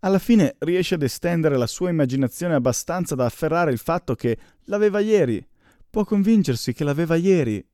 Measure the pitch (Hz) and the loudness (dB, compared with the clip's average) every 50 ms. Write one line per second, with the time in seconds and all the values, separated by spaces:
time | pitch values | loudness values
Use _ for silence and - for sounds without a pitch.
0 | - 185 196 190 - - 233 214 180 131 - _ - 151 175 180 180 - - 170 | 0 2 0 0 2 4 4 4 4 2 0 _ 0 2 2 2 0 0 -2 -2
1 | 143 123 - - - 175 170 170 160 156 143 131 120 113 - - 185 180 175 160 | -2 -2 -4 -4 -4 -2 -2 0 0 2 2 2 -2 -2 -4 -4 -4 -2 0 0
2 | 147 127 127 135 135 123 - - 170 175 165 143 123 131 120 - - - 170 185 | 0 0 0 -2 -2 -2 -4 -6 -4 -2 -2 0 0 0 -2 -2 -4 -6 -6 -6
3 | 180 - 151 127 127 117 - - - 156 156 170 175 156 131 113 - - 165 180 | -4 -6 -4 -2 -2 -2 -2 -4 -4 -2 0 0 0 0 -2 -4 -4 -4 -4 -4
4 | - - 131 - - 120 117 - - _ _ _ _ - 190 202 214 214 196 208 | -2 -6 -8 -4 -2 -4 -4 -4 -8 _ _ _ _ -6 -2 0 0 0 2 0
5 | 208 214 220 208 165 123 117 95 - _ _ _ _ _ _ _ - _ _ 214 | 0 2 2 2 2 2 0 -4 -6 _ _ _ _ _ _ _ -20 _ _ -4
6 | 208 - 214 202 196 208 226 214 180 - 127 113 - - 120 - 156 147 143 143 | -2 0 0 0 2 4 4 4 4 2 -2 -4 -4 -6 -6 -4 -4 -4 -2 -2
7 | 170 160 165 165 170 190 190 175 143 117 107 101 - _ | -2 0 0 0 2 2 2 2 2 0 -2 -6 -6 _